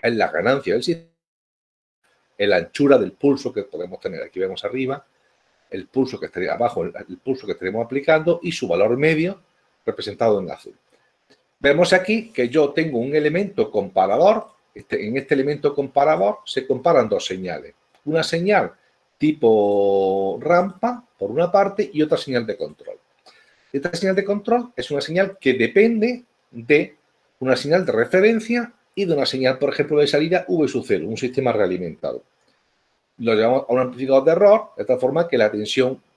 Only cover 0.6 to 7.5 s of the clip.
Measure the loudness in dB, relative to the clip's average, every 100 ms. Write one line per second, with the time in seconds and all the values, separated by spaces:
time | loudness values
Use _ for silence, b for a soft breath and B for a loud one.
0.6 | 0 -2 -2 -6 -8 _ _ _ _ _
1.6 | _ _ _ _ _ _ _ -4 0 0
2.6 | -2 0 4 4 2 0 0 0 -2 -8
3.6 | -8 -10 -10 -10 -10 -10 -10 -6 -6 -6
4.6 | -6 -4 -6 -6 _ _ _ _ _ _
5.6 | -14 -14 -6 -2 -2 -4 -10 -6 -4 -2
6.6 | -2 -2 -6 -8 -16 -12 -8 -6 -6